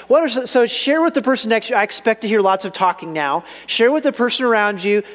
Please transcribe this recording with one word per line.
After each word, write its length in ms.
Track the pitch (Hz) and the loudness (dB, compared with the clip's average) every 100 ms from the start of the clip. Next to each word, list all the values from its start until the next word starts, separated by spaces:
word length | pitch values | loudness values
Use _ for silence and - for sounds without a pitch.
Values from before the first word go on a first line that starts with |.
| - | 2
What 160 | 285 | 2
are 60 | 311 | 2
so, 160 | 247 247 | -2 0
so 220 | 254 240 | 2 2
share 340 | 247 277 320 | 0 0 2
with 120 | 330 | 2
the 80 | 277 | 0
person 280 | 262 262 220 | 0 -2 0
next 180 | 220 - | -2 0
to 60 | |
you. 40 | 233 | -2
I 40 | |
expect 380 | 208 - 226 220 | -2 -2 -2 -2
to 60 | 214 | 0
hear 140 | 214 | 2
lots 240 | 190 190 196 | 2 0 -4
of 80 | |
talking 400 | - 185 170 165 | -2 0 -2 -6
now. 300 | 156 143 160 - - - | -4 -2 -4 -6 -16 -6
Share 240 | - 233 | 0 2
with 120 | 302 | 2
the 80 | 277 | 0
person 340 | 226 240 247 247 | 0 -2 0 0
around 380 | 220 208 196 | 2 0 0
you 200 | 196 208 202 | 0 0 -2